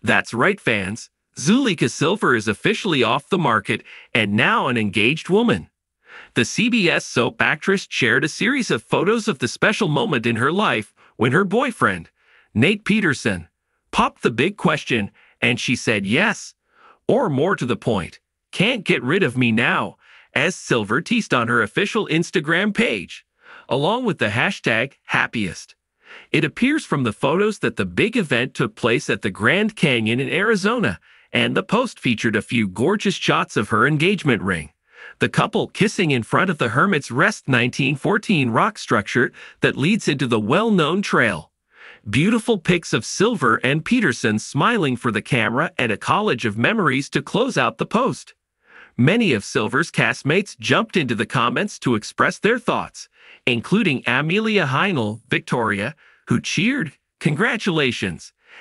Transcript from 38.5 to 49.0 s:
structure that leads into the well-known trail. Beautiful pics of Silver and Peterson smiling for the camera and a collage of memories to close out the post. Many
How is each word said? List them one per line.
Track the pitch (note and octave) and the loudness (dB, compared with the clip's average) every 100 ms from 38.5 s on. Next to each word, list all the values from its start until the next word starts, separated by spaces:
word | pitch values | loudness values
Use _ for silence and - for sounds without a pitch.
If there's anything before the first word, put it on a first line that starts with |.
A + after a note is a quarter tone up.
| A#2 G3+ G#3 | 2 0 -2
structure | - A#2 G2+ B2+ B2+ - - - | -2 -2 0 0 0 -4 -20 -2
that | C#3+ A#2+ | 0 0
leads | C#3+ A3 - | 0 0 0
into | C3 C3 | -2 0
the | A#2 | 0
well-known | G#2 D#3+ A3+ G3+ D3 F#3 | 2 0 2 2 2 0
trail. | G3+ F3 A#2+ E2+ - _ _ _ - - - | 0 2 2 0 -10 _ _ _ -20 -18 -4
Beautiful | G#2+ F3 B3 - G#3+ | 0 2 2 0 -2
pics | - F3+ - | 2 0 0
of | C#3 - | -4 -4
Silver | - G#3 A3+ B2 A#2 | 0 0 2 2 2
and | C3 D3+ - | 0 -2 0
Peterson | B3 G3+ A2+ A#2 G#2+ | 2 2 0 0 0
smiling | - C#3 F#3+ A#3 D3+ B2 | -2 0 0 2 0 0
for | B2+ | -2
the | G#2+ | -2
camera | - C3 G#2+ A#2+ E3+ - | -2 0 0 0 -4 -2
and | A#2+ | -2
a | G2+ | -2
collage | - E3 G#3+ B2+ A#2 | 0 0 0 0 -2
of | G#2 | 0
memories | C3 A3 D#3+ C3 C#3 | 0 2 0 0 -2
to | D3+ | -4
close | C#3+ F#3 C4 E3 | -2 -2 0 0
out | A#2+ - | -2 -2
the | - | -2
post. | G#3+ B3+ C3+ - _ _ _ _ - - | 0 0 -4 -12 _ _ _ _ -20 -16
Many | - | 2